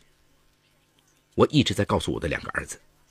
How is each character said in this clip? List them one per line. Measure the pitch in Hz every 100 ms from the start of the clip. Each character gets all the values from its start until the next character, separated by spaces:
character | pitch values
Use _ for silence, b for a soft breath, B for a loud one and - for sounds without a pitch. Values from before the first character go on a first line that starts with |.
| _ _ _ _ _ _ _ _ _ _ _ _ _ -
我 | 113
一 | 151
直 | 113
在 | 101 101
告 | 104
诉 | -
我 | 60
的 | 82
两 | 64
个 | -
儿 | - -
子， | - - _ _